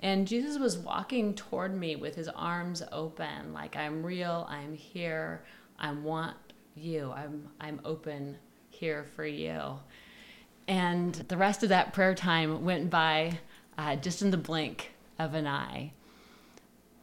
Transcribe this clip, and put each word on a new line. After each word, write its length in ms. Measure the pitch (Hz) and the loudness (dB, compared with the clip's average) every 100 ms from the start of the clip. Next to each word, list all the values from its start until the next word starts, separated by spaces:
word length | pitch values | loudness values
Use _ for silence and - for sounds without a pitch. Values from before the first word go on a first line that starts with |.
And 260 | 190 196 196 | 2 4 4
Jesus 300 | 233 294 294 | 2 0 2
was 200 | 262 175 | 2 2
walking 560 | 170 - 196 254 208 | -2 -4 -2 0 0
toward 400 | 208 - 190 185 | 0 -4 -2 -2
me 220 | 190 170 147 | -2 -2 -2
with 180 | - | -4
his 140 | - 160 | -6 -6
arms 540 | - 170 175 175 165 - | -4 -2 -2 -2 -4 -6
open, 600 | 147 160 160 156 151 151 | -6 -6 -6 -8 -6 -8
like, 220 | 156 151 | -8 -8
"I'm 300 | 147 151 156 | -6 -4 -4
real, 420 | 170 180 175 170 - | -4 -2 -2 -2 -4
I'm 260 | 147 143 | -8 -10
here, 680 | 156 - 180 170 160 160 165 - - - - | -12 -12 -6 -4 -2 -4 -8 -12 -20 -20 -8
I 120 | 151 | -4
want 440 | 147 151 160 165 - - - - | -4 -2 -2 -4 -8 -16 -20 -20
you, 360 | - 160 156 135 | -12 -4 -4 -4
I'm, 360 | 127 147 147 143 - | -6 -8 -10 -12 -12
I'm 200 | 156 151 | -10 -8
open 520 | - 156 160 143 139 139 - - - | -6 -6 -6 -6 -6 -10 -16 -20 -20
here 380 | - 165 151 143 - | -6 -4 -4 -6 -8
for 100 | 151 | -6
you." 520 | 147 - 160 139 139 - - - - - - - - - | -4 -4 -4 -6 -8 -14 -20 -20 -20 -20 -20 -20 -10 -2
And 460 | 190 180 175 175 | 2 4 4 2
the 220 | 165 170 175 | -2 -2 4
rest 260 | 196 202 | 4 6
of 80 | 220 | 6
that 220 | - - | 6 6
prayer 220 | - 190 | 6 4
time 500 | 185 180 165 160 156 | 6 4 4 4 2
went 260 | 170 175 170 | 2 2 4
by, 480 | 170 160 156 160 165 - - - - | 4 6 4 2 -2 -8 -20 -14 -4
uh, 180 | 151 135 | -2 0
just 260 | 180 170 | 0 2
in 80 | 202 | 4
the 60 | 170 | 4
blink 560 | 143 160 151 - - - - - | 2 0 -2 -4 -12 -14 -14 -4
of 160 | 160 | -2
an 120 | 156 147 | 0 0
eye. 460 | 143 127 131 147 - - - - - - - - - _ - | 0 -2 -6 -8 -12 -20 -20 -20 -20 -20 -20 -20 -20 _ -8